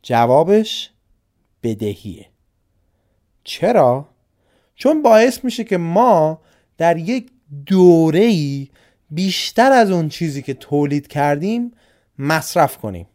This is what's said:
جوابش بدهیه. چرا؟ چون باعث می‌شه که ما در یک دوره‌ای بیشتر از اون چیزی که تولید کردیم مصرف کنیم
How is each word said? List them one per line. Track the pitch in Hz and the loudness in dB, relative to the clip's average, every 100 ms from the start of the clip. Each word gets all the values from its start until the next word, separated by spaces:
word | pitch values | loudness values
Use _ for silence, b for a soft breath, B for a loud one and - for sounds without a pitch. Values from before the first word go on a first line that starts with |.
جوابش | - 117 120 135 165 208 214 - - _ _ _ _ _ _ _ | -2 0 2 2 2 0 0 -10 -14 _ _ _ _ _ _ _
بدهیه. | 117 104 104 98 107 - - _ _ _ _ _ _ _ _ _ _ _ | -8 -6 -6 -8 -14 -18 -20 _ _ _ _ _ _ _ _ _ _ _
چرا؟ | - - 185 233 131 127 143 _ _ _ _ _ _ _ | -18 -4 0 2 2 0 -6 _ _ _ _ _ _ _
چون | 254 311 | 0 2
باعث | 285 220 247 247 | 4 4 4 -2
می‌شه | 254 240 | -8 -8
که | 220 185 | -4 -4
ما | 170 180 247 180 156 156 _ _ _ _ | -2 0 2 2 0 -4 _ _ _ _
در | 165 165 | 0 0
یک | 165 254 - _ _ 143 143 | -4 -6 -8 _ _ -20 -2
دوره‌ای | 190 180 165 160 156 233 185 143 139 135 _ _ _ _ | 4 6 6 4 2 2 0 -2 -8 -12 _ _ _ _
بیشتر | 151 190 180 - - 262 | -6 -4 -4 -4 0 4
از | 269 214 | 4 2
اون | 180 156 | 0 -4
چیزی | - 165 139 | -6 -6 -6
که | 135 | -10
تولید | 135 - 147 143 147 143 | -12 -4 -2 -2 -4 -6
کردیم | 147 143 147 185 233 240 _ _ _ _ - | -4 -2 -2 -4 -4 -6 _ _ _ _ -8
مصرف | 139 156 151 175 143 - | -2 -2 -2 -2 -2 -2
کنیم | 110 90 82 | -12 -12 -16